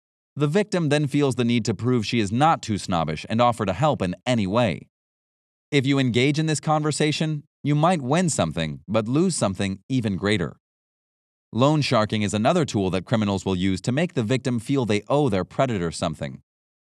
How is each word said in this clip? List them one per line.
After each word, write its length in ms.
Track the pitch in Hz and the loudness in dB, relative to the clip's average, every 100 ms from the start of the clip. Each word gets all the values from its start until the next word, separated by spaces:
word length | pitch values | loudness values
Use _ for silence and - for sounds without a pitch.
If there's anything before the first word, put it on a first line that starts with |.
| _ _ _ - | _ _ _ -4
the 100 | 147 | 0
victim 400 | 175 208 - 156 | 0 0 0 2
then 180 | 147 151 | 2 0
feels 300 | 147 139 117 | 2 0 2
the 80 | |
need 220 | 117 120 110 | 0 2 0
to 80 | |
prove 320 | 92 117 123 104 | -2 0 0 0
she 160 | 120 | -2
is 100 | 101 | 0
not 300 | 117 156 151 | 2 2 2
too 160 | - 101 | -2 -6
snobbish 480 | - 87 76 78 - | -2 -2 -2 -4 -4
and 120 | 113 | 2
offer 240 | 120 113 101 | 2 2 -2
to 80 | |
help 280 | 90 151 117 | 0 0 0
in 140 | 92 87 - | -2 -4 -2
any 220 | 120 95 | 0 0
way. 400 | 110 117 71 - _ _ _ _ _ _ _ _ | 0 0 -2 -10 _ _ _ _ _ _ _ _
If 160 | 143 131 | 0 2
you 140 | 139 | 2
engage 400 | 131 117 131 143 | 2 2 2 2
in 60 | 160 | 0
this 160 | 151 | -2
conversation, 840 | - 156 151 143 151 147 156 151 - _ | 0 0 0 0 0 0 -2 -4 -10 _
you 140 | 143 147 | -2 2
might 260 | 160 185 | 2 2
win 280 | 123 156 185 | 0 0 2
something, 560 | - 85 80 80 71 - | 0 -2 -2 -4 -6 -2
but 180 | 110 107 | -2 0
lose 300 | 135 185 - | 0 0 0
something 480 | 107 95 98 95 _ | -2 -2 -4 -4 _
even 260 | 131 110 90 | -2 -2 -2
greater. 400 | 98 104 76 - _ _ _ _ _ _ _ _ _ | 0 0 -2 -6 _ _ _ _ _ _ _ _ _
Loan 300 | 110 135 156 | 2 2 4
sharking 400 | 135 120 107 110 | 2 0 0 0
is 120 | 104 | -2
another 300 | 104 120 175 | 0 2 2
tool 260 | 147 113 95 | 0 0 0
that 120 | 90 | -2
criminals 400 | 85 113 104 95 | -2 0 0 -2
will 140 | 98 92 | -2 0
use 240 | 95 92 | 0 0
to 100 | - | -2
make 220 | 127 175 | -2 -2
the 100 | - | -2
victim 340 | 107 127 131 120 | -2 -2 -2 -4
feel 280 | - 139 131 | -2 -2 0
they 180 | 104 - | -2 0
owe 180 | 139 143 | 0 2
their 160 | 95 | 0
predator 480 | 90 - 135 107 85 | -2 -2 -2 0 -4
something. 500 | 80 87 76 71 65 - _ _ _ _ | -4 -6 -6 -10 -12 -20 _ _ _ _